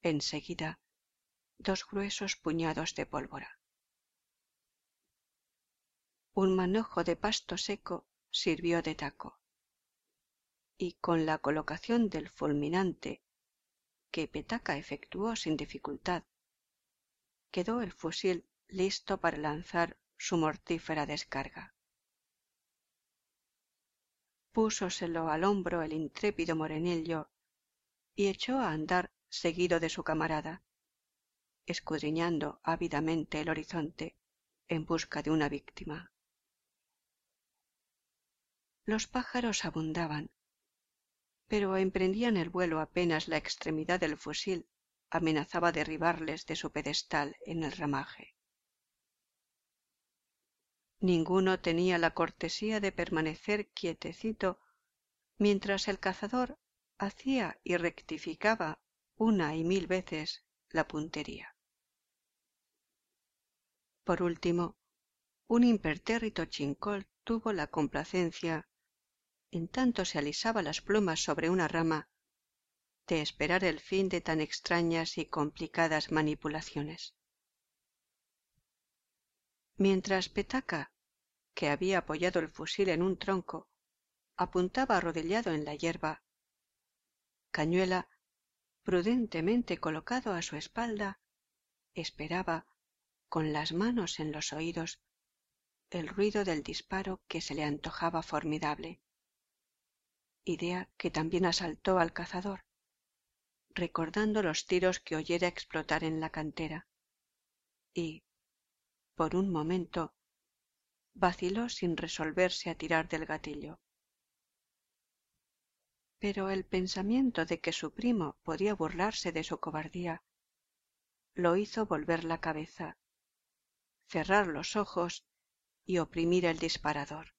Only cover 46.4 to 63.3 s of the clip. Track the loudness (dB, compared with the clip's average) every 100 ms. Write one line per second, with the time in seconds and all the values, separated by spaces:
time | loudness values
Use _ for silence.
46.4 | -6 -6 -4 -4 -2 -4 -2 -2 -2 -6
47.4 | -6 -4 -4 -2 -2 -2 -4 -12 -20 _
48.4 | _ _ _ _ _ _ _ _ _ _
49.4 | _ _ _ _ _ _ _ _ _ _
50.4 | _ _ _ _ _ _ 4 4 4 4
51.4 | 4 2 2 2 4 4 2 2 -2 0
52.4 | -6 -4 -2 0 -2 -2 -2 0 0 -2
53.4 | -2 -2 -2 -4 -4 -4 -8 -6 -6 0
54.4 | -2 -2 _ _ _ _ _ _ _ _
55.4 | 4 4 2 -2 0 -2 -2 -2 -2 0
56.4 | 0 -4 _ _ _ _ -6 -4 -2 0
57.4 | 0 -4 0 2 2 -4 -10 -8 -6 0
58.4 | 2 2 0 -6 _ _ _ _ 4 4
59.4 | 4 2 2 2 2 -2 0 -6 -4 -8
60.4 | _ _ _ 0 0 -2 -4 -6 -8 -10
61.4 | -14 _ _ _ _ _ _ _ _ _
62.4 | _ _ _ _ _ _ _ _ _